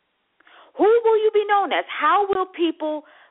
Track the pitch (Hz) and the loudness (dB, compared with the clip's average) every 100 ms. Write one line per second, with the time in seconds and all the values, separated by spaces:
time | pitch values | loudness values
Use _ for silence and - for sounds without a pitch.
0 | _ _ _ _ _ - - - 381 466 | _ _ _ _ _ -20 -14 0 2 4
1 | 453 440 427 427 403 403 359 180 - - | 4 2 2 0 0 0 0 -4 -6 -4
2 | 294 370 392 381 370 - 330 320 302 302 | 0 0 0 -2 -4 -4 -4 -4 -6 -8
3 | - _ _ | -12 _ _